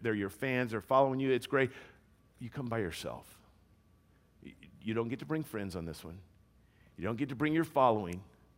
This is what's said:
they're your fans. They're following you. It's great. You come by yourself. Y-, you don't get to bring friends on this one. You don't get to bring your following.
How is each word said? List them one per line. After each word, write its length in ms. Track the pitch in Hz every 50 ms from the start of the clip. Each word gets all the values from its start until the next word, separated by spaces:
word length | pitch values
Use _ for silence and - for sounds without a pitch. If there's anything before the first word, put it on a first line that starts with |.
they're 140 | - 117 110
your 160 | 104 98 95
fans. 400 | - - - 135 127 127 127 117
They're 100 | 110 107
following 380 | 95 - 135 131 139 135 131 131
you. 100 | 135 135
It's 160 | 131 123 117
great. 240 | - - 139 135 123 - - - - - - _ _ _ _ _ _ _ -
You 100 | 123 117
come 160 | - - 135
by 140 | 120 117 117
yourself. 580 | 104 85 80 - - - 58 - - - - - - - - _ _ _ - _ _ _ _ _ _ _ _ _ _ _ _ - -
Y-, 120 | - - - - 73 - -
you 140 | - 107 110
don't 120 | 113 117 117
get 120 | 127 -
to 60 | -
bring 180 | 143 156 160 151
friends 320 | - - 110 101 98 87
on 100 | 92 85
this 180 | 82 78 - -
one. 140 | 82 85 95 92 - - _ - _ _ - - _ _ _ - - - -
You 60 | 85
don't 140 | 98 120 113
get 120 | 143 139
to 60 | 143
bring 180 | 117 147 151 156
your 100 | 160 165
following. 600 | 160 - 143 131 123 113 107 101 87 87 92 95 - - - _ _ _